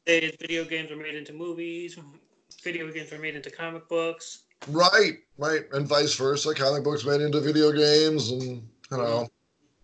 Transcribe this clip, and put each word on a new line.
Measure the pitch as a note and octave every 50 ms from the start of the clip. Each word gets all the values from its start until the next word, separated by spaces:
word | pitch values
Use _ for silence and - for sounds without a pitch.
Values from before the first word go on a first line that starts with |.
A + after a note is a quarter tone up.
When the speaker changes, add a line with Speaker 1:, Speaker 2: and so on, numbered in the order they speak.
| -
Speaker 1:
today, | E3+ E3+ E3 D#3+ D#3+ D#3 -
video | - D#3+ E3 E3 E3
games | D#3 D#3+ D#3+ D#3+ D#3
are | D3+
made | D3+ D#3 D3+ D3
into | D3+ D3 D#3 D3+
movies. | D#3 E3+ F3 E3 E3 E3+ E3+ E3+ E3+ F3 E3+ D#3+ E3+ D3+ C#3+ C#3 - _ _ _ _ _ _ - _ -
Video | F3 E3+ E3 D#3+ D#3
games | D#3 D#3+ D3+ D3
are | D3+ D3+
made | D#3 D#3 D3
into | D3 C#3 C#3+
comic | - - E3 E3 E3 D#3+ D#3+ -
books. | E3+ E3 E3 E3 E3 E3 - - - - _ _ _ _ - C#3
Speaker 2:
Right, | D3 E3 F3 F#3 G3 A3 G#3+ D#3+ D#3+ - _ _ _ -
right, | C#3+ D#3 D#3+ D3+ - - C#3
and | C#3 D3 C#3
vice | D3 C#3+ C#3+ D3 -
versa. | - C3 C3+ C#3+ C#3+ - D#3 D#3
Comic | C#3 C#3 C3+ C#3+ C#3+ B2+
books | D3 D3 C3+ A2+
made | C#3 C#3+ C#3+
into | D3 D3+ D3 D3+
video | C#3 D3+ D3+ D3+ D3+ D3+
games, | D3 D3+ D3+ D3 D3+ D#3 D#3 D#3 D#3 D3 A#2 A2
and, | B2+ B2+ C3 B2+ B2 A#2+ A2+ A2+ _ _ _ -
you | C#3 B2+
know. | A#2+
Speaker 1:
Mm-hmm. | A#2 A2+ A#2 A#2+ A#2+ _ _ _ _ _ _ _ _ _ _